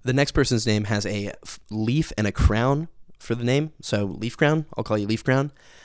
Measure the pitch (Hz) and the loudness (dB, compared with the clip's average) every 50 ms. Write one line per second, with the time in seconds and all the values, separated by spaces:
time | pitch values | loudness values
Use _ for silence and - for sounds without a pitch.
0 | - 123 127 139 143 - - 139 135 - 127 110 - 120 104 104 107 101 113 104 | -4 0 0 2 2 2 2 2 2 2 2 2 2 2 2 2 2 0 0 0
1 | 101 98 104 101 101 98 - - - - - - - - 107 107 110 113 127 156 | -2 -2 -4 -4 -4 -6 -8 -10 -14 -16 -16 -16 -12 -8 -6 -2 -2 0 0 0
2 | 156 - - - 110 101 - - - - 104 110 120 131 139 147 165 - - - | 0 -2 -2 -2 -2 -2 2 4 4 4 4 4 2 2 2 0 -2 -6 -10 -18
3 | - - - - - - 117 120 120 120 131 143 156 156 - - - - - 104 | -20 -20 -20 -12 -6 -6 -4 -2 0 2 2 2 0 -2 -6 -12 -6 -2 -2 -2
4 | 104 98 - - 104 120 - - 156 147 156 160 151 - - - 113 - 107 107 | 0 -2 -4 -6 -6 -6 -2 2 2 2 2 2 0 -4 -6 -6 -4 -2 0 0
5 | 101 101 110 110 - - 131 135 139 147 - - - - - - - | 0 0 -2 0 0 2 2 2 2 -2 -6 -12 -20 -20 -20 -20 -20